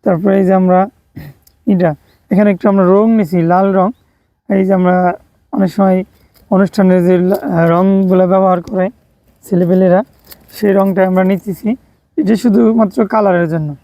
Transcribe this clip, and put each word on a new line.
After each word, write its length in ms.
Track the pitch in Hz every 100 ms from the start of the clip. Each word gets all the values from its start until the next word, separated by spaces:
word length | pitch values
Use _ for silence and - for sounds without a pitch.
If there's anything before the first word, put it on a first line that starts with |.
তারপরে 300 | 226 170 196 196
এই 80 | 185
যে 80 |
আমরা 260 | 190 185 185 196 _ _ - 151 - _ _ -
এটা, 220 | 190 170 147 _ _ _
এখানে 180 | 196 208
একটু 140 | 185 214
আমরা 160 | 196 180
রং 220 | 190 220 226
নিছি, 200 | 175 175
লাল 260 | 165 180 196 190
রং। 160 | 185 - _ _ _ _ _
এই 160 | 196 190
যে 80 |
আমরা 220 | 190 180 180 180 170 _ _ _
অনেক 180 | - 190
সময় 320 | - 196 185 180 _ _ _ _
অনুষ্ঠানের 500 | 190 196 - 185 185
যে 120 | 175 180
লা-, 260 | 180 202 - 170 170
রংগুলো 580 | 170 190 196 190 185 185
ব্যবহার 340 | 190 190 180
করে 240 | 175 196 185 - _ _ _ _
ছেলেপেলেরা, 600 | - 180 170 185 185 180 - _ _ - _
সেই 200 | - 208
রংটা 340 | 196 196 185 190
আমরা 160 | 185
নিতেছি। 460 | 185 190 208 175 208 262 _ _ _ -
এটা 180 | 196 214
শুধুমাত্র 600 | 240 208 226 226 214 214 208
কালারের 420 | 220 202 175 170
জন্য 260 | 165 151 139